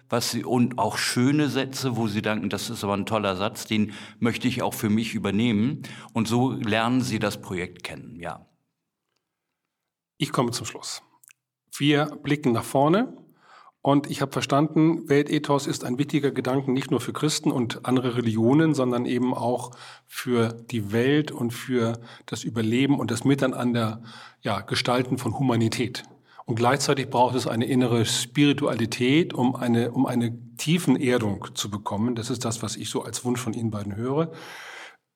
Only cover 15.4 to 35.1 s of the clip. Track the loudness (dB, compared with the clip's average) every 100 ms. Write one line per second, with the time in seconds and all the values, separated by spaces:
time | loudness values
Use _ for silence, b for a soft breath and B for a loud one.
15.4 | 0 0 0 -4 -4 -2 0 0 0 0
16.4 | 0 0 0 0 0 -2 -2 -2 -2 0
17.4 | 0 0 -2 -4 0 0 2 0 0 4
18.4 | 6 6 6 4 2 0 0 0 0 0
19.4 | 0 -2 -4 B B B _ -8 0 2
20.4 | 2 -2 -6 -4 -2 2 4 4 2 -2
21.4 | -4 -4 -2 0 0 -2 B B -12 -8
22.4 | -4 -2 0 2 4 2 0 0 2 2
23.4 | 2 0 0 0 0 -4 B B B B
24.4 | -4 -4 -4 -2 0 0 0 -2 -2 0
25.4 | 2 2 2 0 -4 -6 -14 -20 B B
26.4 | -6 0 2 2 2 0 0 2 4 2
27.4 | 0 0 2 2 4 4 2 0 -2 2
28.4 | 4 4 0 0 -2 0 2 4 2 2
29.4 | 0 0 2 2 2 0 0 0 -2 -4
30.4 | -12 -6 0 2 4 2 4 2 2 -2
31.4 | -6 -8 -6 -6 -4 -2 -2 -2 -4 -4
32.4 | -4 -4 -6 -8 -6 -6 -6 -6 -4 -2
33.4 | -4 -2 -2 -4 -6 -6 -2 0 -2 B
34.4 | B B B B B B _